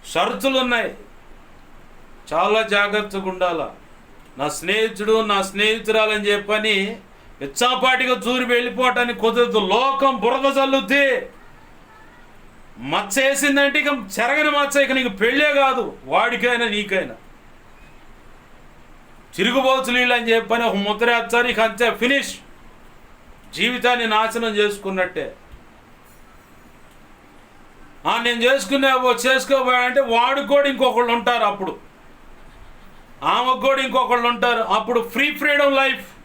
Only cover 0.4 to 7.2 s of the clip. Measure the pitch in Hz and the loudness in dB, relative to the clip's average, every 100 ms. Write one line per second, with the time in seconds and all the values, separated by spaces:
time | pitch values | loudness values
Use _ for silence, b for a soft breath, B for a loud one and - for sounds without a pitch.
0.4 | 269 262 247 240 190 - - - - - | -2 0 0 -2 -4 -10 -20 -20 -20 -20
1.4 | - - - - - - - - - 156 | -20 -20 -20 -20 -20 -20 -20 -20 -4 0
2.4 | 202 220 220 202 202 208 202 196 190 185 | 2 0 0 0 0 -2 -4 -6 -6 -2
3.4 | 180 165 120 - - - - - - - | -2 -2 -6 -10 -20 -20 -20 -20 -20 -6
4.4 | 147 147 170 208 220 190 208 220 214 196 | -6 -4 -2 0 -2 -2 0 0 2 -2
5.4 | 190 196 214 220 220 220 214 214 202 208 | -2 -2 0 0 0 0 2 0 0 -2
6.4 | 202 214 214 196 196 233 - B | 0 -2 0 -2 -2 -8 -16 B